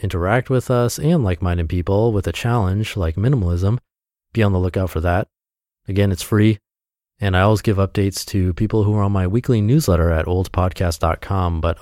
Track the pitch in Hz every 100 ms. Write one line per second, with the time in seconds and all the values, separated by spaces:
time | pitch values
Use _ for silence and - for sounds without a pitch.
0 | 98 87 87 120 - 127 - 120 120 -
1 | 147 170 107 87 90 87 82 90 87 98
2 | 117 104 - 82 120 117 92 98 110 107
3 | 82 82 110 143 87 87 95 120 - _
4 | _ _ _ - 104 92 92 98 92 82
5 | 85 87 - _ _ _ _ _ - 98
6 | 101 92 - 107 107 104 _ _ _ _
7 | _ - 101 92 98 110 - 98 95 -
8 | 98 - - 101 92 85 110 110 104 107
9 | 101 98 90 110 - 117 104 147 147 85
10 | 85 80 82 90 92 - 90 - 90 80
11 | 80 87 - 98 90 82 82 82